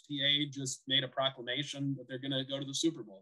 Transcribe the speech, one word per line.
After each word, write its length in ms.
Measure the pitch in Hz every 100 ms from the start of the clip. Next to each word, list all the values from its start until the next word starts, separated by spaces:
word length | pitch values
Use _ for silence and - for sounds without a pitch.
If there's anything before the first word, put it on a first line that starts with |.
| -
P 160 | 143
A 260 | 139 143 147
just 320 | 139 131 - -
made 160 | 135
a 40 | 131
proclamation 840 | - 135 135 120 127 143 139 139 135
that 80 | 123
they're 100 | 131
gonna 260 | 139 135
go 160 | 135 139
to 60 | 143
the 80 |
Super 300 | 135 165 151
Bowl 180 | 107 95